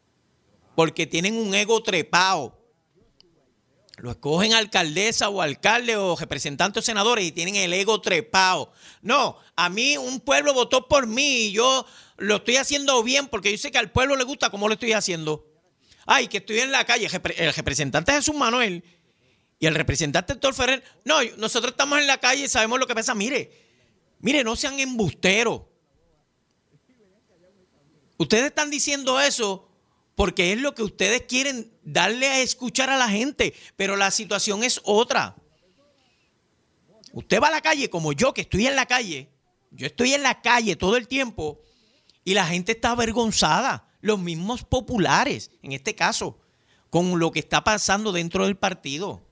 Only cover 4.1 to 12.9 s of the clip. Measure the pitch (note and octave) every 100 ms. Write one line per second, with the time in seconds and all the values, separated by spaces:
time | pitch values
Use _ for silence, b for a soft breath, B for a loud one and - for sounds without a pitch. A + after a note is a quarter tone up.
4.1 | F2+ C#3+ D#3+ A3 A3+ G#3 F#3+ E3 D#3 G#3+
5.1 | A3+ A3 G3+ D#3+ C3 - A#3+ A#3+ G#3+ G3
6.1 | E3 D#3 C#3+ D3+ C#3+ F#3 A3 - G#3+ G#3+
7.1 | A#3+ F3 D3+ E3+ G3+ F3+ F#3 G3 G#3+ G#3+
8.1 | F3 D3 F#3+ F#3 F3 A#2+ B B B -
9.1 | C4+ G#3+ - B - F3 G3 C4 C#4+ B3+
10.1 | C4 - C#4 D4 C4 A#3 B3+ - C#4+ A#3
11.1 | A3+ C#4+ B3 G#3+ G3+ B3 C4 - B B
12.1 | B G3+ G3 A#3 B3+ C4 C#4+ C#4